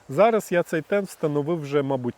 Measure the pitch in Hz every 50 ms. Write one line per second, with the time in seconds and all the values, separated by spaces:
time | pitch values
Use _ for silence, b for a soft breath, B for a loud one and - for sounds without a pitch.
0 | B - 131 151 202 233 226 208 - - 180 175 160 - 175 160 147 - 202 202
1 | 196 - - - 165 151 147 147 143 151 175 165 147 139 143 147 139 135 135 127
2 | 123 120 -